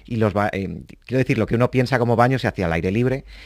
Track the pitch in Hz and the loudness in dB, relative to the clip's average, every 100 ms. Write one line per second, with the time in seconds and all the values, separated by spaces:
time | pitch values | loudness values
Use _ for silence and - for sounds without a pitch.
0 | - 117 107 101 101 98 92 82 - - | -8 -2 0 0 -2 -2 -6 -10 -14 -20
1 | - 131 131 113 101 117 123 127 120 127 | -4 -2 0 0 0 0 2 0 0 0
2 | 117 113 123 131 113 - 87 82 90 104 | 2 2 2 2 -2 -2 0 0 0 0
3 | 123 131 - - | 0 -2 -8 -20